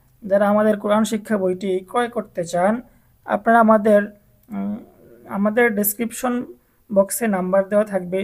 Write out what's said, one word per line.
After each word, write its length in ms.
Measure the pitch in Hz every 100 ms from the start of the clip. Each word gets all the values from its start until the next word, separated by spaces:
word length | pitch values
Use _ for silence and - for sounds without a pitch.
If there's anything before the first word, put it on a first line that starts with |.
| _ _
যারা 220 | 202 202 202
আমাদের 260 | 214 214 202
কোরআন 280 | 208 214
শিক্ষা 320 | 214 220 214 208
বইটি 340 | 185 185 196 185 190
ক্রয় 180 | 240 233
করতে 340 | 226 214 -
চান, 280 | 165 175 190 240 - _ _ _ -
আপনারা 320 | 208 226 233
আমাদের, 400 | 220 220 214 208 214 - _ _ _
উম, 280 | 202 196 214 - _ - - -
আমাদের 380 | 202 208 220 240
ডেসক্রিপশন 600 | 202 202 - 226 - 247 247 - - _ _ _
বক্সে 360 | 196 196 - 226
নাম্বার 340 | 185 185 196 190
দেওয়া 160 | 208
থাকবে, 340 | 214 196 175 190